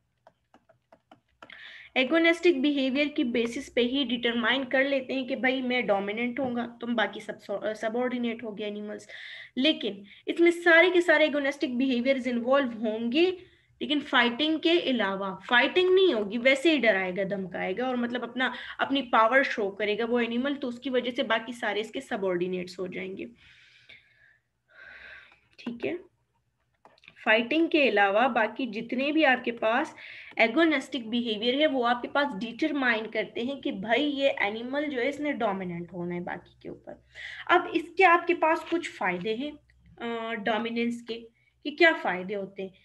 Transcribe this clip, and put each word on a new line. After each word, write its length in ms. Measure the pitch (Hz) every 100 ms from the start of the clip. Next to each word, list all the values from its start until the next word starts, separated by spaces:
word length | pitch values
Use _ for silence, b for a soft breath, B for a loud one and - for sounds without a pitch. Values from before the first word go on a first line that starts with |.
| _ _ _ _ _ _ _ _ _ _ _ - _ _ - B B B B 254
एगोनिस्टिक 640 | 254 330 330 339 359 269
बिहेवियर 460 | 294 285 262 262 294
की 160 | 294
बेसिस 460 | 247 240 233 277 -
पे 120 | -
ही 220 | 240 277
डिटरमाइन 600 | 254 247 233 233 220 262
कर 200 | 254 269
लेते 300 | 277 269 254
हैं 140 | 262 254
कि 80 |
भाई 260 | 247 254 262
मैं 240 | 254 247 208
डोमिनेंट 520 | 196 202 214 240 240
होऊंगा 380 | 262 240 233 -
तो 60 | 240
बाकी 320 | 233 202 214
सब, 200 | 214 214 - 202 202
सबऑर्डिनेट 680 | 214 226 233 247 247 240 233
हो 80 | 226
गए 140 | 196
एनिमल्स। 420 | 208 208 208 208 - B B B B -
लेकिन 460 | 285 311 220 196 B B -
इसमें 240 | - 339
सारे 380 | 339 349 330 359
के 120 | 359
सारे 240 | 349 302
एगोनिस्टिक 520 | 302 285 277 277 294 240
बिहेवियर्स 500 | 269 240 247 269 247
इन्वॉल्व 440 | 240 226 277 254
होंगे, 680 | 208 220 220 233 277 359 370 B B B _
लेकिन 180 | 240 294
फाइटिंग 600 | 285 262 240 233 302 320
के 100 | 330
अलावा। 680 | 339 262 247 196 190 196 180 -
फाइटिंग 440 | 247 - 359 370
नहीं 180 | 370 370
होगी, 240 | 233 202 233
वैसे 340 | 247 277 339
ही 60 | 302
डराएगा 460 | 226 190 185 185
धमकाएगा 640 | 190 196 190 185 180 190 254
और 80 |
मतलब 280 | 247 233 247
अपना, 300 | 233 247 254 B B B
अपनी 220 | 254 277
पावर 420 | 262 233 226 262
शो 260 | 262 - 196
करेगा 360 | 196 208 208
वो 140 | 233 240
एनिमल, 360 | 226 233 277
तो 120 | 285 254
उसकी 220 | 240 277
वजह 220 | 247 240
से 120 | 247
बाकी 300 | 233 226 240
सारे 280 | 240 220 202
इसके 200 | 226 277
सबऑर्डिनेट्स 800 | - 208 190 180 185 180 180 -
हो 80 | 180
जाएंगे। 380 | 180 190 196 240 - b b b b b b b b b b _ _ _ B B B B B B B B -
ठीक 260 | 240 240
है, 120 | 247 349 - _ _ _ _ _ _ _ _ _ - -
फाइटिंग 440 | 240 220 233 311 330
के 200 | 330 262
अलावा 380 | 202 202 202 254
बाकी 380 | 233 220 226
जितने 460 | 254 202 233 247 277
भी 120 | 311
आपके 280 | 285 247 247
पास 440 | 233 220 240 320 - B B B -
एगोनिस्टिक 720 | 226 240 330 285 277 285 220
बिहेवियर 460 | 240 233 208 240
है 120 | 269 302
वो 160 | 269
आपके 240 | 240 240 269
पास 260 | 277 277 190
डिटरमाइन 640 | 220 226 311 285 254 220
करते 360 | 220 220 196 -
हैं 200 | 240 277
कि 100 | -
भाई 320 | 202 214 233
ये 320 | 294 269 277 -
एनिमल 440 | 202 220 240 277
जो 140 | 294 254
है 100 | 254
इसने 240 | 285 294
डोमिनेंट 600 | 233 226 190 185 170 170
होना 220 | 185 175
है 60 | 175
बाकी 340 | 180 180 - _
के 60 | -
ऊपर। 360 | - - - B B B B -
अब 200 | 349 349
इसके 280 | - - -
आपके 300 | 381 349 349
पास 260 | 339 320 330 -
कुछ 200 | 339 320
फायदे 460 | - 196 180 196
हैं, 160 | 220 294 302 _ _ - -
अ, 360 | 233 233 226
डोमिनेंस 680 | 226 220 214 233 233 233 233
के, 140 | - 226 233 _ _ _
कि 60 | 294
क्या 220 | 294 330
फायदे 400 | 330 214 180 185
होते 300 | 202 196 196
हैं। 100 | 190 b